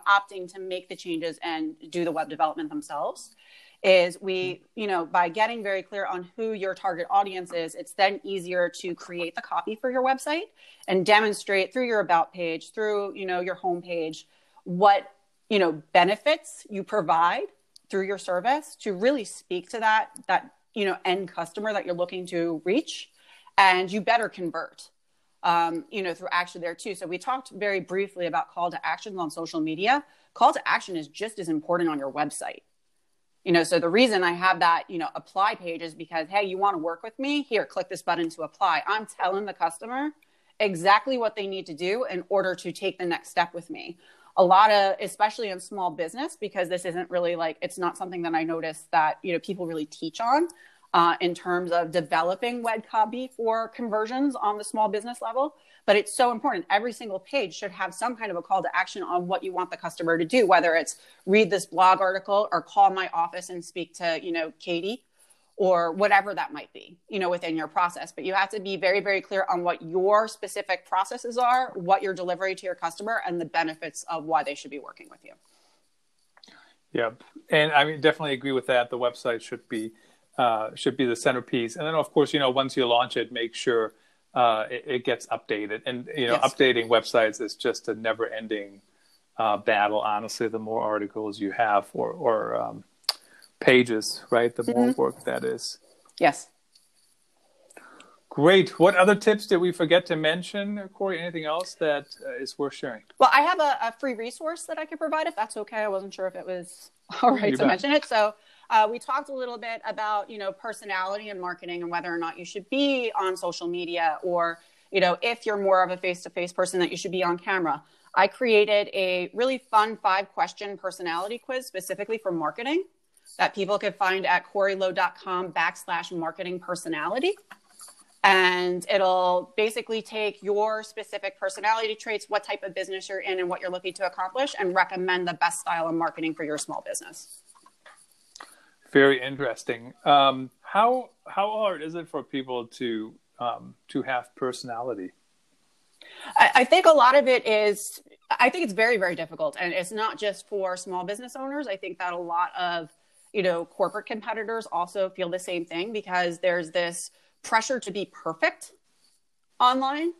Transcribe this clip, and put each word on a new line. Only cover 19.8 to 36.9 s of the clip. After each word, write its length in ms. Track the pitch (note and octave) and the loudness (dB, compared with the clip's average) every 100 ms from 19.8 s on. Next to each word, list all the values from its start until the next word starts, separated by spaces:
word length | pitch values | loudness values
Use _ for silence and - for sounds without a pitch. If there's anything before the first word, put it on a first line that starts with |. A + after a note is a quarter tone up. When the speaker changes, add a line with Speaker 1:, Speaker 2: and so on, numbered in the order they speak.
| A3 A3 - - - | 2 2 0 -8 0
Speaker 1:
that, 260 | G#3 B3+ _ _ - | 0 0 _ _ -2
you 80 | |
know, 140 | G3 - F#3+ | -2 0 -2
end 240 | F3+ F#3 | -2 -4
customer 420 | - E3+ - G#3+ | -8 -8 -6 -4
that 120 | G#3 F3+ | -4 -4
you're 100 | F3 | -4
looking 300 | F3+ F#3+ F3+ | -4 -6 -6
to 340 | F3 E3+ D#3+ F3+ | -2 -2 -2 0
reach, 440 | A#3 - - - _ _ - _ - | 0 -2 -10 -14 _ _ -20 _ 6
and 340 | G3 F3+ F#3 | 6 6 2
you 100 | G#3 | -2
better 280 | F#3+ A#3 G#3 | 2 2 0
convert, 600 | - F3 - - - - _ _ _ _ _ | -6 -6 -6 -10 -14 -20 _ _ _ _ _
um, 440 | F3+ E3+ E3+ E3 - | 2 2 2 -2 -8
you 140 | G#3+ | -6
know, 100 | F#3+ | -4
through 140 | E3 F3+ | -6 -2
action 300 | F3 F3 F3+ | -2 -2 -6
there 140 | E3+ E3+ | -8 -8
too. 180 | A3+ | -10
So 140 | F#3 F3 | -10 -8
we 100 | F3 | -8
talked 320 | - C4 - | -4 -4 -6
very 300 | F#3+ G#3 G3 | -6 -2 -2
briefly 460 | D#3 F3+ G3 F#3 E3+ | -2 -4 -4 -4 -4
about 240 | E3 - | -2 -4
call 180 | - F3 | -4 -4
to 160 | E3 D#3+ | -4 -6
actions 320 | E3 A3 F#3+ | -6 -8 -8
on 140 | E3 | -8
social 300 | E3 E3 E3 | -8 -8 -4
media. 420 | D#3 D#3+ G3+ C#4+ - _ _ | -4 -2 2 0 0 _ _
Call 200 | - B3 | 4 4
to 140 | D4+ - | 4 0
action 280 | G#3+ G#3+ E3+ | -2 -2 -8
is 120 | D3 | -8
just 320 | - G#3+ G#3+ | -8 -10 -8
as 100 | E3+ | -4
important 400 | D#3 D3+ F3 E3+ | -2 0 0 2
on 80 | D3 | -2
your 140 | C#3 | -4
website. 500 | C3+ D3+ - - - _ _ _ _ _ _ _ _ | -4 -4 -4 -10 -12 _ _ _ _ _ _ _ _
You 100 | - | 2
know, 100 | E3+ | 4
so 160 | D#3+ E3+ | 4 2
the 100 | E3+ | 2
reason 340 | G3 B3+ G3+ | 4 4 4
I 100 | F3+ | 0
have 260 | F3 F#3 F#3 | 2 2 4
that, 240 | F3 E3 - | 4 2 -2
you 100 | F3+ | -8
know, 80 | D3+ - | -8 -10
apply 400 | - F#3+ G3+ A3 | -8 -2 -2 -2
page 260 | F3+ E3 | -8 -8
is 140 | E3+ D#3 | -10 -12
because, 320 | E3 E3 D#3+ | -8 -6 -2
hey, 160 | G3 | -2
you 140 | G3 F#3 | -2 0
wanna 200 | G3+ F4 | 0 0
work 240 | E3+ | -4